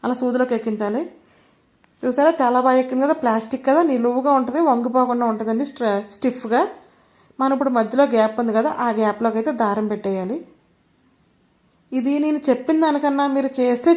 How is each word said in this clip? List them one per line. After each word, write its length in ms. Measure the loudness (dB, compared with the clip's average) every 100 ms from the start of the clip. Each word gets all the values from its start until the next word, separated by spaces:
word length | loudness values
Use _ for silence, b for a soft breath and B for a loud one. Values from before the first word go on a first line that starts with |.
అలా 100 | -4 -4
సూదిలోకి 360 | -2 0 0 -2
ఎక్కించాలి. 440 | -4 -4 -4 -4 -6 -12 b b b b _ _ _ _
చూసారా, 280 | -4 2 2 2
చాలా 180 | 2 2 4
బాగా 120 | 2
ఎక్కింది 220 | 2 0
కదా, 100 | 0 0
ప్లాస్టిక్ 420 | 0 -2 -2 -6 0
కదా, 120 | 2 2
నిలువుగా 440 | 2 0 0 2 2
ఉంటుంది, 220 | 0 0 2
వంగిపోకుండా 560 | 2 2 0 2 0 0
ఉంటుందండి, 340 | -2 -2 -2 -2
స్ట్ర-, 320 | -4 -2 -2 -4 -4
స్టిఫ్గా. 440 | -4 -4 -2 0 0 -4 b b b b b _
మనం 120 | -2 0
ఇప్పుడు 160 | 0 0
మధ్యలో 260 | 0 2 2
గ్యాప్ 220 | 4 2 0
ఉంది 120 | 0 0
కదా, 120 | 0 -2
ఆ 40 | -2 0
గ్యాప్లోకి 400 | 0 0 -2 -2
అయితే 140 | -2 0
దారం 260 | 0 0 -2
పెట్టేయాలి. 460 | -4 -4 -4 -4 -6 -10 _ _ _ _ _ _ _ _ _ _ _ _ _ _ -4
ఇది 160 | -2 0 0
నేను 160 | -2 0
చెప్పిన 280 | -2 0 2 2
దానికన్నా 400 | 2 0 0 0
మీరు 180 | 0 -2 0
చేస్తే 320 | 0 2 2